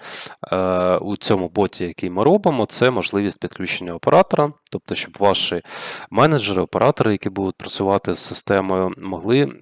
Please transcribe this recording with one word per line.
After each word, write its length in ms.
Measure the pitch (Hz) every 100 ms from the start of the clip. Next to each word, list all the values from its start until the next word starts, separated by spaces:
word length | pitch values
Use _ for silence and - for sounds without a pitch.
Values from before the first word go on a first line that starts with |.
| - - - - -
е, 460 | 92 92 90 90 90
у 200 | 87 101
цьому 320 | - 101 87
боті, 340 | 95 95 -
який 260 | 87 - 90
ми 140 | 90
робимо, 420 | 123 202 175 135 104
це 260 | - 127
можливість 480 | 120 - 101 101 -
підключення 540 | 90 - 90 - 90
оператора, 600 | 85 - 165 190 160 147 - -
тобто 240 | - - 87
щоб 220 | - -
ваші 420 | 98 92 - 87 - - - - -
менеджери, 520 | 101 147 147 101 92
оператори, 500 | 85 92 123 151 110
які 180 | 101 101
будуть 280 | 95 95 -
працювати 580 | - - 98 98 - 85
з 40 |
системою, 760 | - - - 98 95 92 92 92
могли, 600 | 95 90 92 131 139 -